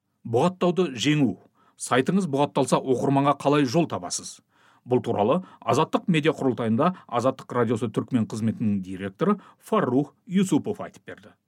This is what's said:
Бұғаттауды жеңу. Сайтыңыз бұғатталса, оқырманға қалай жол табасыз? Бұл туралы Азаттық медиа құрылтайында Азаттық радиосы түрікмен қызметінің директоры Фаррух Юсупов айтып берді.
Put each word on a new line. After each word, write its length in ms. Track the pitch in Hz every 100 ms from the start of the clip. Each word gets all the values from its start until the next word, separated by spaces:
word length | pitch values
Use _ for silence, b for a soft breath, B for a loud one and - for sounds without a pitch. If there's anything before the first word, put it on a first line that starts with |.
| _ _ 120
Бұғаттауды 720 | 123 175 185 180 175 175 123
жеңу. 400 | 127 151 131 - _ _ b b
Сайтыңыз 460 | - 123 131 190 180
бұғатталса, 540 | 135 143 - 131 156
оқырманға 540 | 135 123 139 139 143 139
қалай 240 | 139 147
жол 220 | 131 151 156
табасыз? 540 | 92 87 - - - _ b b b
Бұл 160 | 123 123
туралы 340 | 117 104 107 175 185 B
Азаттық 460 | 117 120 165 240 -
медиа 220 | 160 151 -
құрылтайында 540 | 135 117 113 113 165 185 B
Азаттық 480 | 117 127 - - 120
радиосы 320 | 117 113 117
түрікмен 380 | - 110 127 101
қызметінің 540 | 110 110 - 110 101
директоры 540 | 92 92 98 - 170 208 B B
Фаррух 480 | - 220 131 127 147 _ -
Юсупов 540 | 185 190 147 113 -
айтып 220 | 87 - -
берді. 240 | 90 107 _